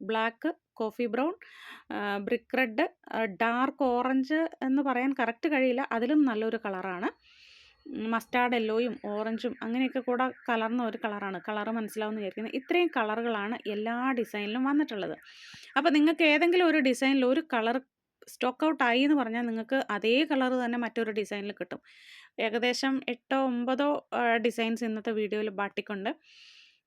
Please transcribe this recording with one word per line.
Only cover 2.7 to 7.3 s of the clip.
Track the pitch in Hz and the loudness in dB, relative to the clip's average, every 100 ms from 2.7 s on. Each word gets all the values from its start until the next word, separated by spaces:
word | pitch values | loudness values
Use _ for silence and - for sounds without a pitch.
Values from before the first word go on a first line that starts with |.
| 220 349 - - | 0 -2 -4 -8
ആ, | 220 220 | -4 -2
ഡാർക്ക് | 180 226 240 262 - | 0 0 2 -2 0
ഓറഞ്ച് | 262 240 254 269 262 311 330 - | 0 2 2 0 2 0 -2 -4
എന്ന് | 262 269 | 0 2
പറയാൻ | 277 247 269 | 2 0 0
കറക്റ്റ് | 269 233 233 320 | 0 -2 0 0
കഴിയില്ല, | 285 262 247 - | 2 2 2 0
അതിലും | 226 254 302 | -2 2 4
നല്ലൊരു | 269 214 220 220 | 4 2 -2 -2
കളറാണ്. | 208 185 190 180 277 - _ | -4 -6 -4 -4 -4 -6 _